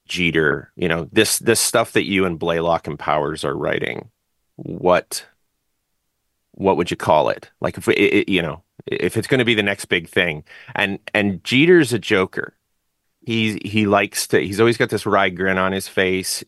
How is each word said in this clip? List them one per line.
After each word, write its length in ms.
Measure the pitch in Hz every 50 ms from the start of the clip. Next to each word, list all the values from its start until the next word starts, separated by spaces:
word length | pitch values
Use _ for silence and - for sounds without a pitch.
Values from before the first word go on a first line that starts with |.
| _
Jeter, 680 | - - 90 90 85 78 80 80 73 69 71 64 - _
you 140 | - 90 87
know, 200 | 82 85 78 - 98
"This, 260 | 107 110 - - -
this 220 | - 113 113 -
stuff 320 | - - - 117 113 - -
that 140 | 113 76
you 180 | 71 98 95 95
and 140 | 90 85 78
Blaylock 480 | 85 85 85 82 82 85 82 80 - -
and 100 | 73 73
Powers 460 | - 78 73 78 73 73 78 76 -
are 120 | 73 69
writing, 520 | - 78 78 76 - - - - - - - _ _ _ _ _ _ _ _ _
what, 680 | - - - - 85 - 90 87 82 - _ - - - - _ _ _ _ _ _ _ _ _ _ _ _ _ _ _ _ _ _ _ _ _ _ _ _ _
what 240 | - 95 95 92
would 140 | 73 90 -
you 60 | 90
call 320 | 82 - 101 82 76 67 55
it? 220 | 50 - - - _ _
Like, 180 | - - - -
if 100 | - -
it, 100 | - -
it, 300 | 101 98 - 104 - -
you 140 | 98 87 82
know, 200 | 78 71 87 _ _ _ - -
if 300 | - - - - 90 -
it's 120 | 113 101 -
gonna 160 | 143 131 120
be 100 | 117 117
the 80 | 107 104
next 220 | 101 101 - -
big 240 | - 101 90 82 -
thing." 340 | - 101 90 85 76 76 - _ - - - - -
And, 240 | - 101 98 98 - - - -
and 300 | 107 101 101 95 82 -
Jeter's 480 | - 120 131 151 175 185 170 151 113 120
a 60 | 104
joker. 580 | - - 107 95 92 - - - - - - _ _ _ _ _ _ _ _ _ _ _ _ _ _
He, 360 | - 113 113 110 110 104 - -
he 220 | 104 101 110 107
likes 400 | 101 101 101 104 104 - - - -
to, 120 | - 95
he's 180 | 67 92 101 98
always 180 | 113 117 113
got 140 | - 127 110
this 160 | 113 104 -
wry 220 | 107 98 98 98 95
grin 300 | 90 85 95 95 92 92
on 140 | 95 95 95
his 140 | 98 -
face. 560 | - - 101 95 92 95 92 92 - - - -